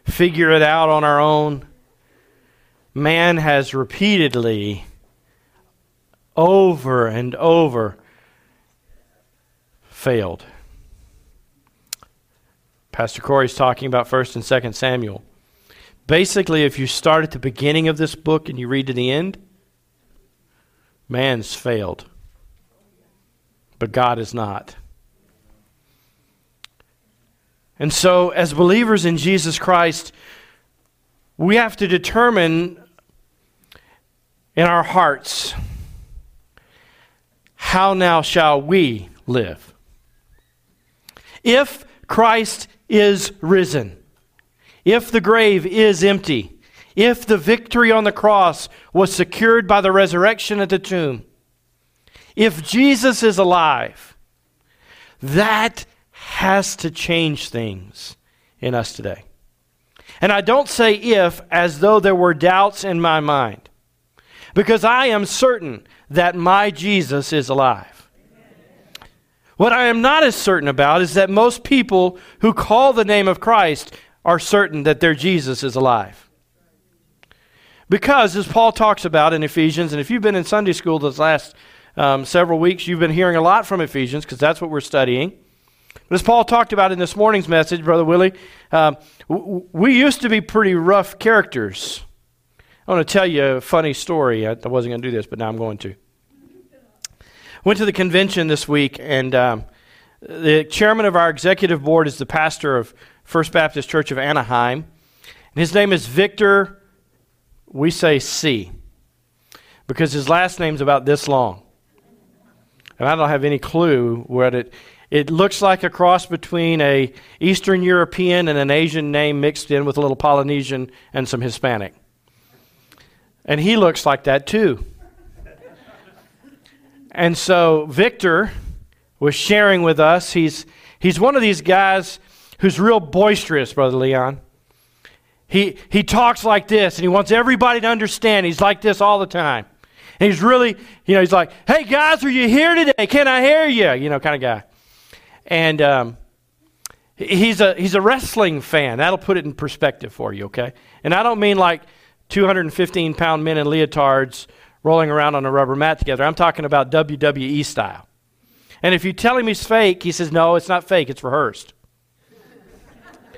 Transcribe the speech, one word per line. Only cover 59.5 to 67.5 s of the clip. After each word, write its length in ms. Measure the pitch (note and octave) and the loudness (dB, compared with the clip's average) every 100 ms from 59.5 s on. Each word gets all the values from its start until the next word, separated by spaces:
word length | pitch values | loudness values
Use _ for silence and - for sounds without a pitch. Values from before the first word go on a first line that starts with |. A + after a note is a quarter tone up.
| _ _ _ _ _ - - | _ _ _ _ _ -20 -4
And 100 | F#3+ | 0
I 100 | G3+ | 0
don't 280 | F#3+ B3+ C#4 | 2 2 0
say 240 | - A3+ | 0 2
if 480 | G#3+ A3 G#3+ F3 E3 - | 2 2 2 2 -2 -4
as 280 | E3+ F3 D3 | 0 0 2
though 200 | G3 G#3+ | 4 4
there 160 | G3 F#3 | 4 2
were 200 | F3+ D#3+ | 2 2
doubts 480 | E3+ F#3 G3+ - | 2 4 2 -2
in 180 | G3 E3+ | -6 -2
my 180 | E3+ D#3 | 0 0
mind, 500 | D3 C#3+ A#2+ G2 _ _ _ _ _ _ _ - - | 0 0 -2 -6 _ _ _ _ _ _ _ -20 -4
because 320 | - G#3 A3 A3 | -2 2 2 2
I 220 | B3 C4 | 2 2
am 180 | G#3+ G3+ | -2 -2
certain 600 | - B3+ A#3+ E3 A2 - _ _ | 0 0 0 -6 -14 -18 _ _
that 280 | C#3+ F3 F3+ | 0 0 0
my 340 | E3+ G3 G#3 | 2 2 2
Jesus 640 | D3+ F#3 G3 C#3 C#3+ C#3 | -2 -2 -2 0 -4 -2
is 160 | D#3 | -4
alive. 640 | C3 | -2